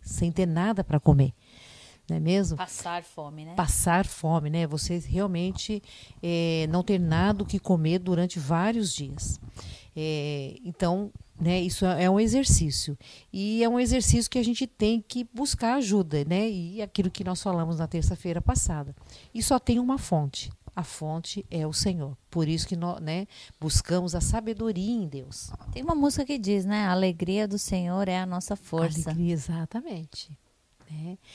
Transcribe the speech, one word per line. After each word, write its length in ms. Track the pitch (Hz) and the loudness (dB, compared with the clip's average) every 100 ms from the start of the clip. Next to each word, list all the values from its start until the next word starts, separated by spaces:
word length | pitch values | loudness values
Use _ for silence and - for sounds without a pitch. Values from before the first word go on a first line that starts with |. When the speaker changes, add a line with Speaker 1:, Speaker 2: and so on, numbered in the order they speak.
Speaker 1:
sem 300 | - - 170 | -8 -2 0
ter 120 | 190 180 | 2 2
nada 360 | 160 208 196 | 2 0 0
pra 160 | - 151 | 2 4
comer. 340 | 151 139 135 - _ - - - - - - | 8 8 6 0 _ -20 -20 -20 -20 -14 -4
Não 80 | 160 | -2
é 20 | |
mesmo? 380 | 160 196 180 156 | 2 2 2 -2
Speaker 2:
Passar 460 | 180 - 175 175 | -6 -8 -8 -8
fome, 420 | - - 147 156 160 | -10 -14 -14 -14 -8
né? 80 | |
Speaker 1:
Passar 500 | 180 160 - 180 175 - | -2 0 2 4 4 2
fome, 420 | - 160 165 151 | -2 0 2 2
né? 160 | 165 156 | 0 0
Você 320 | 151 - 175 | -2 -2 -4
realmente, 800 | - 180 202 170 185 185 - 208 - - - - | -2 0 0 0 -2 -4 -4 -6 -8 -20 -20 -8
é, 420 | 170 170 165 160 156 | -2 0 2 0 2
não 100 | 175 | 0
ter 180 | 180 190 | 2 2
nada 440 | 165 165 196 208 | 4 4 4 2
o 20 | 202 | 0
que 140 | 202 | -2
comer 400 | - 175 156 180 | 2 2 4 2
durante 400 | 180 170 180 170 | 2 2 2 -2
vários 520 | 139 170 208 233 185 - | 0 2 2 0 -2 -4
dias. 440 | 139 139 - - - - - - - 156 | -8 -6 -4 -4 -8 -14 -14 -16 -12 -6
É, 600 | 156 151 147 143 135 - 208 | -4 -2 -2 -4 -6 -10 -10
então, 460 | - 170 185 208 - - - | -2 0 0 -2 -10 -14 -2
né, 200 | 165 185 | 0 2
isso 240 | 175 - 185 | 0 2 2
é, 200 | 165 180 | 4 4
é 40 | |
um 100 | 196 | 6
exercício. 800 | 220 262 262 - 156 - - 139 - - _ | 4 4 6 4 4 -2 -4 -8 -12 -20 _
E 320 | 190 208 226 | -6 0 2
é 60 | 233 | 4
um 100 | 247 | 4
exercício 500 | 240 254 - 240 220 | 4 4 4 4 4
que 100 | 254 | 2
a 40 | |
gente 220 | 233 226 262 | 2 0 -2
tem 380 | - 214 226 - | 0 2 2 -2
que 160 | 247 233 | -6 -6
buscar 420 | 233 285 - 233 277 | -4 -2 0 0 2
ajuda, 480 | 208 202 160 151 147 | 4 2 2 0 2
né? 240 | 185 226 | 0 0
E 320 | 185 170 214 | -2 -6 -8
aquilo 300 | 202 - 185 | -6 -2 -2
que 120 | - | -2
nós 180 | 185 180 | -4 -4
falamos 360 | 202 170 165 160 | 0 0 0 -2
na 100 | 160 | -2
terça-feira 540 | 165 - 180 175 165 | 0 0 0 -2 -2
passada. 540 | - 254 - 151 139 - - - - | 0 0 0 -4 -6 -14 -20 -20 -12
E 120 | 226 | -4
só 160 | - 254 | 2 2
tem 180 | - 240 | 4 2
uma 180 | 247 277 | 2 0
fonte. 540 | - 160 139 - - - - 190 | 0 0 0 -4 -12 -14 -12 -10
A 80 | |
fonte 640 | 156 - 156 165 - 202 - | -8 -8 -6 -6 -8 -10 -6
é 160 | 170 156 | -4 -2
o 60 | |
Senhor. 440 | - 202 175 143 131 _ | 0 0 0 -4 -8 _
Por 160 | 165 156 | 0 2
isso 200 | 160 - | 0 -2
que 80 | 170 | -4
nó-, 240 | 175 - | -4 -4
né, 280 | 156 175 202 - - - | -4 -4 -6 -12 -20 -8
buscamos 560 | 156 - - 180 180 170 | 0 0 2 0 0 -2
a 60 | |
sabedoria 720 | - 226 220 214 226 180 202 | 0 -2 -2 -4 -2 -2 -2
em 140 | 233 160 | -2 -4
Deus. 440 | 139 127 - - - - | -8 -12 -14 -14 -14 -10
Speaker 2:
Tem 120 | 247 | -6
uma 120 | 311 311 | 0 2
música 300 | 285 - 269 | 2 2 -2
que 120 | 277 | -2
diz, 260 | 196 202 185 | 0 0 2
né? 200 | 208 196 | 0 2
"A 60 | |
alegria 560 | 185 190 170 175 202 214 | 2 2 0 -2 0 0
do 100 | 202 | -2
Senhor 480 | - 185 175 190 190 | -2 -2 0 0 0
é 100 | 185 | -2
a 60 | 185 | -2
nossa 300 | 180 - 202 | -4 -6 -8
força." 540 | - 165 165 156 160 | -4 0 0 -2 -4
Speaker 1:
Alegria, 220 | 165 175 | -2 0
exatamente. 1000 | 165 151 165 160 226 320 175 160 - - 143 _ _ _ _ - | -2 -4 -6 -6 -8 -8 -10 -12 -16 -18 -20 _ _ _ _ -14
Né? 280 | 151 165 190 - | -10 -10 -12 -18